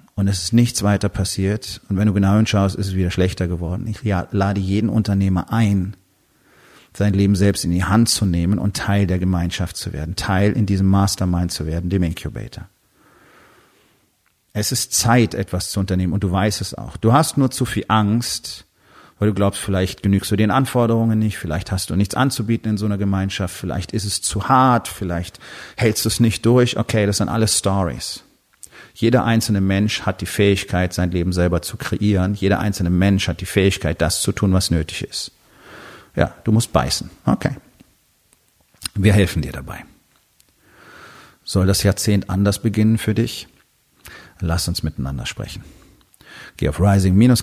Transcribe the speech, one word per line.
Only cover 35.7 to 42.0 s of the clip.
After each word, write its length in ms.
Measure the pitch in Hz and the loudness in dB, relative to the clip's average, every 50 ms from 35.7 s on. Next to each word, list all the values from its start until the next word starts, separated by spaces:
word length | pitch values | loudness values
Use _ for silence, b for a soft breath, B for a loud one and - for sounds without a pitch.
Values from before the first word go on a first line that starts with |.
| B B B B B B B B B | B B B B B B B B B
Ja, 180 | - - - - - - | -2 -2 -2 -2 -6 -2
du 60 | - | 2
musst 220 | 107 113 120 - - | 2 2 2 2 0
beißen. 380 | - 64 65 - - - - - - _ | 0 0 0 -4 -6 -6 -10 -16 -6 _
Okay. 300 | - - - - - - - - _ _ _ - _ _ _ _ _ _ _ _ _ _ _ _ _ _ _ _ _ _ _ - - - | 0 0 0 0 -4 -4 -4 -14 _ _ _ -20 _ _ _ _ _ _ _ _ _ _ _ _ _ _ _ _ _ _ _ -14 -10 -6
Wir 180 | 98 92 104 101 | 2 2 4 4
helfen 300 | 104 98 87 - 82 71 | 4 4 2 0 -4 -4
dir 100 | 65 - | -4 -8
dabei. 320 | 69 65 - - - - - - _ _ _ _ _ _ _ _ _ _ _ _ B B B B B B B B B B B B B B B B B B | -10 -12 -12 -14 -16 -16 -20 -20 _ _ _ _ _ _ _ _ _ _ _ _ B B B B B B B B B B B B B B B B B B
Soll 220 | - - 98 92 | -4 0 2 2
das 160 | 95 95 - - | 2 2 2 2
Jahrzehnt 480 | 104 92 - | 0 0 2